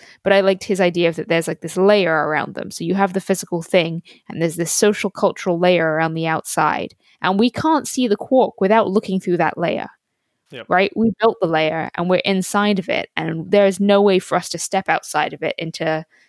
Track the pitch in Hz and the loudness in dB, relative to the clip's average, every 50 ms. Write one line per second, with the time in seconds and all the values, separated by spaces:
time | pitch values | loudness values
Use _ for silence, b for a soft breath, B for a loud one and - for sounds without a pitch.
0 | B B B B - 196 196 196 190 190 196 185 - - 208 180 190 180 170 175 | B B B B 0 2 4 4 4 2 0 0 -2 -4 -2 0 0 0 2 2
1 | 170 165 160 165 156 - 165 165 165 - 156 - - 165 - 185 185 202 208 208 | 0 0 0 -4 -4 -2 -2 -2 -2 -4 -6 -8 -10 -6 -2 2 4 4 4 4
2 | 185 165 160 156 147 151 151 147 - 139 - - - - - - 170 165 185 196 | 2 2 0 0 0 0 -2 -2 -4 -4 -8 -10 -12 -10 -10 -8 -4 -2 0 0
3 | 196 190 185 196 - - 196 - - - 180 170 165 - - 185 160 165 165 170 | 0 0 0 -4 -2 -2 -4 -4 -4 -6 -6 -6 -4 0 2 2 2 0 -2 -8
4 | B B B B B - - - 165 165 156 170 165 160 - - 220 208 214 - | B B B B B -14 -6 -4 -4 -2 -2 -4 -4 -2 0 2 2 2 2 0
5 | - 190 - - - 185 - - - 196 170 170 180 180 180 170 165 160 156 156 | -4 -6 -2 0 0 0 0 -2 -2 -2 0 2 2 2 4 4 2 0 0 0
6 | 160 165 160 165 160 160 160 - - - - 170 156 151 - - - - - b | 0 -2 -2 -2 -2 -2 -2 -2 -4 -4 -2 0 0 0 0 -2 -6 -8 -12 b
7 | b b b b - 175 190 196 233 247 - - - 311 320 285 - - - 254 | b b b b -2 0 2 2 2 2 0 0 0 0 0 0 -2 -4 -4 -2
8 | 254 226 208 - - - 262 262 - 214 - - 190 190 214 226 214 - 190 214 | 0 0 0 -2 0 2 2 4 4 2 0 0 0 2 4 4 2 2 0 -2
9 | - - 185 190 - 190 175 175 170 - - - 175 165 160 - - - - _ | 0 0 -2 -2 -2 0 0 0 0 -2 -2 -2 -2 -2 -2 -4 -6 -10 -14 _
10 | _ _ _ _ _ _ _ _ _ _ 143 123 - - 175 180 196 - - - | _ _ _ _ _ _ _ _ _ _ -18 -16 -4 0 0 2 2 0 0 0
11 | 220 226 190 - 214 226 - - 190 160 165 156 160 156 165 165 - - - - | 0 0 0 2 0 0 2 0 -2 0 0 0 0 0 -2 -4 -6 -6 -6 -4
12 | 175 180 185 175 - - 196 190 185 - - 202 208 208 208 185 180 - - - | -2 0 0 0 0 0 -2 -2 -2 -2 0 0 2 2 0 0 -2 -2 -4 -4
13 | - - _ - 160 160 160 165 165 180 208 202 202 196 190 185 196 202 202 202 | -4 -6 _ -6 -6 -4 -6 -6 -2 2 4 4 4 4 4 2 2 4 4 6
14 | 202 208 190 185 - - - 175 175 - - 165 - - - 190 190 - 160 - | 6 4 4 2 0 0 -2 -2 -2 -4 -8 -8 -6 -4 -4 -2 0 0 -2 -2
15 | - - - 151 151 - 156 143 160 151 - - - 160 - - 165 165 156 156 | -2 -4 -4 -2 -2 -2 -4 -6 -6 -6 -6 -6 -8 -10 -8 -4 -4 -2 -2 -4
16 | 160 b b b b | -6 b b b b